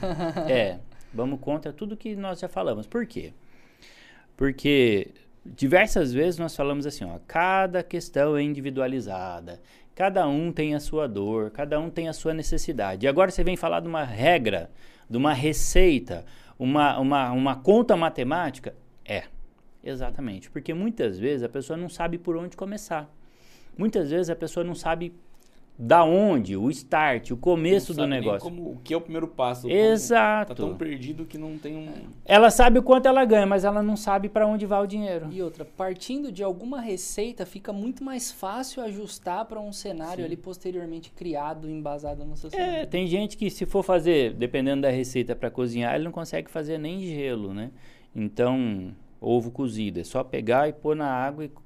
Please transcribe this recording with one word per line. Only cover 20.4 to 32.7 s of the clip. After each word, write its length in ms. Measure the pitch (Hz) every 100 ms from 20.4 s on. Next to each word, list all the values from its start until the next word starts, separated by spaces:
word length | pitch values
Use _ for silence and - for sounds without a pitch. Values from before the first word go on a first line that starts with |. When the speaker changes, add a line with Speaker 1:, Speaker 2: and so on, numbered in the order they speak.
| -
Speaker 1:
Porque 200 | - 147
muitas 460 | 165 220 226 117 92
vezes 240 | 127 139
a 60 | 117
pessoa 280 | 139 127 165
não 120 | 175
sabe 280 | - 170 170
por 200 | 175 165
onde 200 | 175 -
começar. 560 | 196 208 - 160 147 - - _ - - - -
Muitas 340 | 214 214 143
vezes 180 | 170 170
a 60 |
pessoa 300 | 165 160 175
não 100 | 175
sabe 400 | 170 160 165 170 - - - - - - -
da 240 | 117 165
onde, 540 | 160 185 208 143 95 98
o 120 | 120
start, 640 | - - 156 151 117 -
o 60 | 127
começo 560 | 180 170 160 196 -
Speaker 2:
Não 20 |
Speaker 1:
do 60 | 151
Speaker 2:
sabe 100 | 147
nem 80 | 131
Speaker 1:
negócio. 200 | 107 101
Speaker 2:
como, 320 | 175 175 160
o 80 | 123
que 100 | -
é 40 | 165
o 40 |
primeiro 280 | 165 160 160
passo, 340 | - 123 123 123
como 40 |
Speaker 1:
Exato. 760 | 190 220 220 233 233 214 214 202
Speaker 2:
tá 100 | -
tão 120 | 147 180
perdido 480 | 160 139 127 156
que 140 | 160 156
não 180 | 156 156
tem 200 | 147 156
um 100 | 156 - - -
Speaker 1:
Ela 260 | - 202 226
sabe 300 | - 240